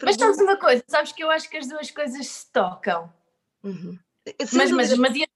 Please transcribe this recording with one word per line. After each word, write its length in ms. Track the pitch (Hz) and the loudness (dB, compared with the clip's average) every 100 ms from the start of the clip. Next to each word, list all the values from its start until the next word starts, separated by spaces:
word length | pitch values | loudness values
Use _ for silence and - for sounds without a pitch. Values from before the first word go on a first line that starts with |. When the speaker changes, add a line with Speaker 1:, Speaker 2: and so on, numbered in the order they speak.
Speaker 1:
Mas 140 | 311 403 | 0 2
sabes 200 | 466 403 | 2 4
Speaker 2:
pergunta 60 | |
Speaker 1:
uma 120 | 392 392 | 4 4
coisa? 260 | 349 247 - | 4 4 2
Sabes 260 | 302 302 | -2 -2
que 100 | - | -4
eu 80 | 320 | -2
acho 180 | 320 311 | -2 -2
que 80 | 311 | -10
as 120 | 262 | -10
duas 220 | 302 302 | -10 -12
coisas 360 | - 294 262 254 | -8 -8 -6 -12
se 260 | - - | -14 -4
tocam. 600 | 254 185 180 - 170 170 _ _ _ _ _ | -2 -2 -4 -4 -4 -6 _ _ _ _ _
Speaker 2:
Uhum. 360 | 202 180 175 180 _ _ | -12 -10 -12 -14 _ _
Sem 340 | - - 269 254 | -20 -8 -2 2
Speaker 1:
Mas, 120 | 269 | 4
mas, 200 | - 233 | 4 2
Speaker 2:
dúvida. 180 | 247 262 | 4 2
Speaker 1:
mas 80 | 262 | 0
ias 120 | 311 | -6